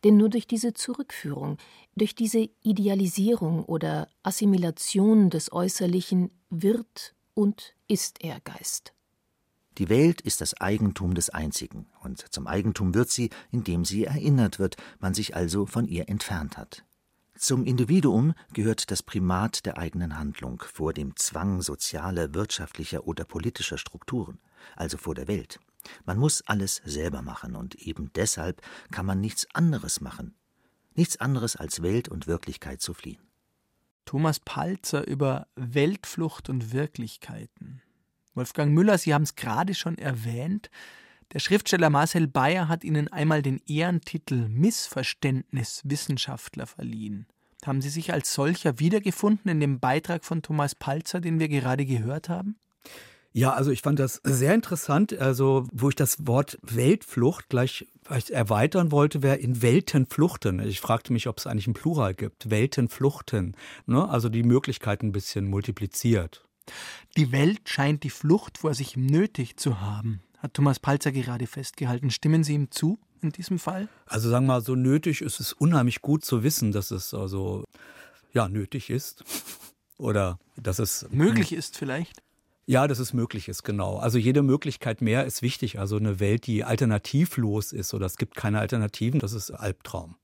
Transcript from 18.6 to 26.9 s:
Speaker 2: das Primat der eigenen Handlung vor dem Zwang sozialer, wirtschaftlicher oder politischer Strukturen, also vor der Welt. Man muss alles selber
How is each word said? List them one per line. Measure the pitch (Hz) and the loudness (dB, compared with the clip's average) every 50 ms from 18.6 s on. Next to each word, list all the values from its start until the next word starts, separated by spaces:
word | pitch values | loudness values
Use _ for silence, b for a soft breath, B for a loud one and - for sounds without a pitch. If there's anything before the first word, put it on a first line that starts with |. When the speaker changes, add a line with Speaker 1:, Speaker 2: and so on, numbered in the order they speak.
| 104 113 107 - - - | 0 0 0 0 -2 -4
Speaker 2:
das | 98 - | -4 -6
Primat | - - - 104 92 90 90 90 104 113 - - - | -6 -6 -4 0 0 2 2 2 0 -2 -4 -4 -6
der | 92 - | -6 -6
eigenen | - 85 82 - 90 87 80 73 | -6 -8 -6 -4 -4 -6 -6 -6
Handlung | 80 76 73 71 - 64 64 62 60 - - | -6 -8 -8 -8 -8 -10 -10 -10 -10 -14 -16
vor | - - 78 78 | -8 -6 -4 -4
dem | - 73 73 67 - | -4 -4 -6 -8 -4
Zwang | - - - - - 90 101 98 90 | -4 -6 -4 -4 -2 -2 -2 -2 -2
sozialer, | 87 - 71 - - - - 78 78 92 95 85 82 71 71 | -4 -6 -6 -6 -8 -6 -6 -6 -6 -4 -2 -2 -2 -2 -2
wirtschaftlicher | 95 107 - - - 82 - - - 78 - - 78 - 80 | -4 -4 -4 -6 -8 -8 -10 -10 -12 -10 -8 -8 -8 -6 -6
oder | 80 - 76 | -6 -6 -8
politischer | _ - 85 82 120 - - - - - | _ -8 -6 -6 -6 -6 -6 -6 -6 -6
Strukturen, | 71 - - - - - - 127 123 92 - - - B B B B B B B | -8 -10 -14 -16 -16 -10 -6 -6 -6 -6 -6 -12 -20 B B B B B B B
also | B 85 - 82 | B -8 -8 -8
vor | 78 - - 82 | -8 -8 -8 -8
der | - 65 | -8 -6
Welt. | - 104 85 - _ - - _ _ _ B B B B B B | -4 -4 -6 -6 _ -18 -20 _ _ _ B B B B B B
Man | - 92 107 | -4 0 2
muss | 139 151 - - - | 2 2 0 -2 -2
alles | - 110 101 98 92 - - _ | -2 -2 -2 -2 -2 -4 -8 _
selber | - | -8